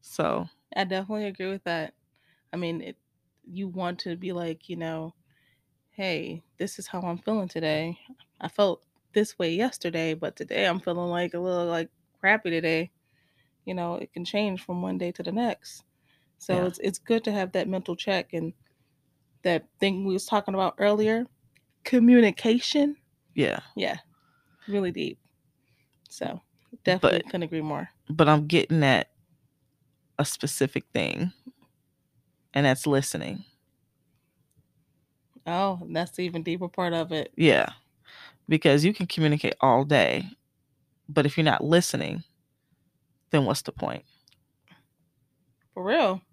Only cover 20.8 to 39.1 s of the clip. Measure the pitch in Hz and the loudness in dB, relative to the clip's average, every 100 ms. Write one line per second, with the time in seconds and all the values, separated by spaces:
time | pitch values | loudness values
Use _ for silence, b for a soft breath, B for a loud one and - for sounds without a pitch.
20.8 | 202 208 214 226 247 _ _ _ _ _ | 2 4 2 2 -2 _ _ _ _ _
21.8 | - 254 233 247 220 - 233 240 - 302 | 2 6 10 10 8 4 2 2 2 2
22.8 | 285 294 _ _ _ - 113 - - - | 2 0 _ _ _ 0 0 0 -8 -6
23.8 | - - _ _ _ _ _ _ - 202 | -4 -4 _ _ _ _ _ _ -4 -2
24.8 | 185 - 73 - _ _ _ _ _ _ | -2 -4 -6 -8 _ _ _ _ _ _
25.8 | _ _ _ - - 175 _ _ _ - | _ _ _ -10 -10 -10 _ _ _ -6
26.8 | - 185 - - - 185 165 165 151 143 | 0 4 4 2 -2 -6 -6 -6 -6 -6
27.8 | 185 _ _ 156 151 151 147 165 - 165 | -10 _ _ 4 6 6 4 2 2 2
28.8 | 139 117 - _ _ _ _ _ _ _ | 4 4 0 _ _ _ _ _ _ _
29.8 | _ _ _ - 147 - 147 - 135 - | _ _ _ -4 -2 -2 -6 -2 -2 -2
30.8 | - - - - 180 - - _ _ _ | -4 -4 -2 -2 -4 -6 -20 _ _ _
31.8 | _ _ _ _ _ _ _ 139 143 131 | _ _ _ _ _ _ _ 2 2 2
32.8 | - 139 135 - - - - _ _ _ | 2 2 0 -6 -8 -10 -14 _ _ _
33.8 | _ _ _ _ _ _ _ _ _ _ | _ _ _ _ _ _ _ _ _ _
34.8 | _ _ _ _ _ _ - 175 196 180 | _ _ _ _ _ _ -6 -2 -2 -2
35.8 | 170 165 175 - 180 170 165 175 180 - | -6 -4 -4 -4 -6 -4 -6 -6 -6 -4
36.8 | 180 170 165 160 - - 160 85 - - | -2 -2 -2 -4 -6 2 6 6 4 -4
37.8 | _ _ B B B B - 160 160 143 | _ _ B B B B 0 2 6 6
38.8 | 165 214 180 | 4 0 -4